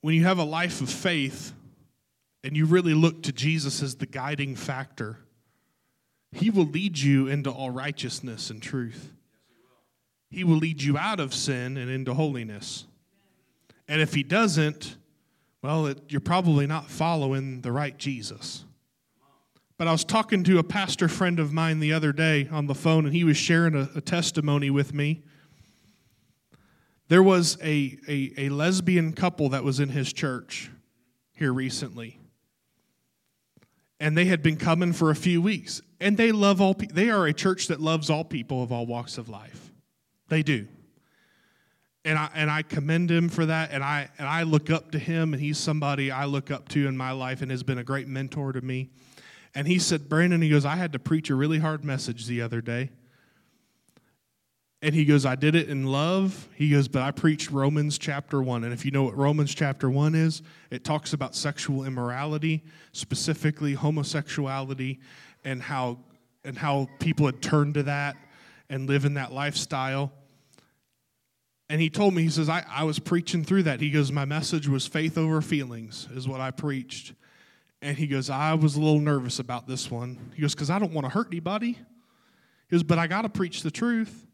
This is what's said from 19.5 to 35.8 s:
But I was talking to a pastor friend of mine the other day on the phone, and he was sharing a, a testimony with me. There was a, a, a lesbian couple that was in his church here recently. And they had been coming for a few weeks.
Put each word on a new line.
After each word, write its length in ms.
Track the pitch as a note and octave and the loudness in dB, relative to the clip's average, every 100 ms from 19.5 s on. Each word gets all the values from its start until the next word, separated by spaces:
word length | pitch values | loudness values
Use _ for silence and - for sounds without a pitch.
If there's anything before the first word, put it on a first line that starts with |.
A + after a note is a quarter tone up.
| _ _ _ | _ _ _
But 100 | E3 | 2
I 40 | |
was 120 | D#3+ | 2
talking 400 | - A3 A3 G3 F3+ | 2 0 2 2 6
to 140 | F#3 | 4
a 40 | |
pastor 440 | E3 G#3 F#3+ - E3+ | 4 -2 -2 0 0
friend 320 | - F#3 E3+ | 2 0 2
of 120 | D3+ | 0
mine 280 | D#3+ D#3+ D#3 | 0 0 2
the 140 | D3+ | 2
other 200 | D#3+ D3+ | 2 2
day 340 | C#3+ D#3+ D3+ C3+ | 2 4 4 0
on 160 | D#3 C#3+ | -2 -2
the 80 | C#3 | 0
phone, 300 | E3 D#3+ D3 | 4 4 4
and 80 | |
he 100 | E3 | 4
was 140 | E3 D3 | 4 4
sharing 380 | - E3 E3+ D3 | 4 4 4 2
a, 140 | C3+ D#3 | -2 -6
a 60 | |
testimony 680 | - E3+ E3 - D3 C#3+ C#3 | -2 0 0 0 2 2 2
with 240 | C#3 C#3 | 0 0
me. 300 | C#3+ D3 D#3+ - _ _ _ _ _ _ _ _ _ _ _ _ - _ _ _ _ _ | -2 -2 -2 -8 _ _ _ _ _ _ _ _ _ _ _ _ -20 _ _ _ _ _
There 140 | E3+ | 8
was 340 | F#3+ F#3 E3 - | 8 8 4 -2
a, 360 | D#3+ D3+ C#3 C3 - | -2 0 -2 -6 -6
a, 260 | C#3+ C3+ - | -4 -4 -4
a 120 | C#3 | -4
lesbian 640 | C#3+ E3 F#3+ F3 F3 D#3+ | 0 0 0 2 2 2
couple 360 | D#3+ F3+ F3 C#3+ | 0 -2 0 -2
that 140 | C3+ | 0
was 160 | C#3+ C3 | -2 0
in 100 | C#3 | 0
his 240 | C#3 C3 | -2 -4
church 580 | - D3 B2 - - - - _ _ _ _ _ | -4 -4 -6 -10 -14 -14 -18 _ _ _ _ _
here 200 | _ C#3+ | _ -2
recently. 640 | B2+ C3 B2 C3 A#2 A2+ - - _ _ _ _ _ _ _ _ _ _ _ _ _ _ _ _ _ | -2 -4 -6 -10 -12 -16 -18 -20 _ _ _ _ _ _ _ _ _ _ _ _ _ _ _ _ _
And 180 | D3+ D3+ | 0 4
they 80 | F3+ | 4
had 160 | E3+ | 4
been 160 | D#3 D3+ | 2 2
coming 360 | D3+ E3 F3 | 2 2 2
for 180 | E3+ D#3+ | 4 2
a 40 | C#3+ | 4
few 260 | F3+ E3+ | 2 2
weeks. 400 | F#3 F#3+ - - | 2 -2 -6 -12